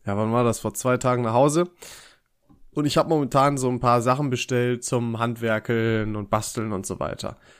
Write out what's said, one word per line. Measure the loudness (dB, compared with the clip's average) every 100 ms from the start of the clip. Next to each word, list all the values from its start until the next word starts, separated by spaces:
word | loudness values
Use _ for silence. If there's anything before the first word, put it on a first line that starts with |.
| -4
ja, | -2
wann | 0
war | 2
das? | 2 0
Vor | -4 -4
zwei | 0 0
Tagen | 2 0
nach | 2
Hause. | 4 4 2 -2 -6 -20 -20 -20 _ _ _ _ _ -10
Und | -2 0
ich | 2
hab | 2
momentan | 0 2 2 2 2
so | 0
ein | 0
paar | 2 4
Sachen | 4 0 0
bestellt | -2 -2 0 0 -2
zum | -2 -2 -2 -2
Handwerkeln | -2 -2 -2 0 0 0 2 0 -2 -4
und | -2
Basteln | -2 -2 -4 -4
und | -4 -6
so | -6
weiter. | -6 -6 -10 -12 _ -20